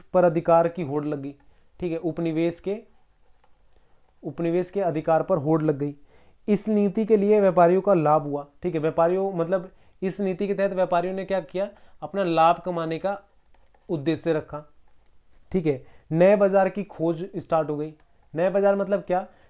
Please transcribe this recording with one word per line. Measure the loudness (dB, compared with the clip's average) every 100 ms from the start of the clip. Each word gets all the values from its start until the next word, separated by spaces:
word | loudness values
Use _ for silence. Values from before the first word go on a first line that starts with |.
| -2
पर | 2
अधिकार | 2 2 2 4 2
की | -2
होड़ | -6 -4
लग | -4 -6
गई। | -10 -14 -20 _ _ -10
ठीक | -6
है, | -4
उपनिवेश | -6 -4 -4 0 -2 -4
के, | -8 -8 -10 _ _ _ _ _ _ _ _ _ _ _ _ _
उपनिवेश | -12 -6 -2 -2 -2
के | -4
अधिकार | -2 -2 0 0
पर | 0 -2
होड़ | 0 0
लग | 0 -2
गई। | -4 -8 -20 -20 -20 _ -2
इस | -2 0
नीति | 0 2 0
के | 2 4
लिए | 4 4
व्यापारियों | 4 6 4 4
का | 2
लाभ | 2 4 2
हुआ। | 0 -8 -10 -8
ठीक | -4
है, | -2
व्यापारियों, | -2 0 2 2 -2
मतलब | -4 -2 -2 -6 -18 _ -8
इस | -6 -4
नीति | -4 -2 -4
के |
तहत | -2 -2
व्यापारियों | 0 0 0 -2
ने | -6
क्या | -4 -4
किया, | -4 -6 -6 -8 -20 -16
अपना | -10 -4
लाभ | -2 2 4 2
कमाने | -4 -6 -6 -4
का | -4 -6 _ _ _ -20 _ _ -8
उद्देश्य | -4 -2 -2 -2
रखा। | -2 -4 -14 -16 -20 -20 -20 _ -20 _ -20 -6
ठीक | -2 -2
है, | -4 -8 -20 -4
नए | 4 6 6
बाजार | 4 4 2
की | -2
खोज | -10 -4 -4 -4 -6 -10
स्टार्ट | -2 -2 -2
हो | -6
गई। | -8 -12 _ _ _
नए | -2 0
बाजार | 2 2 2
मतलब | 0 -4
क्या | -2 -4 -4 -16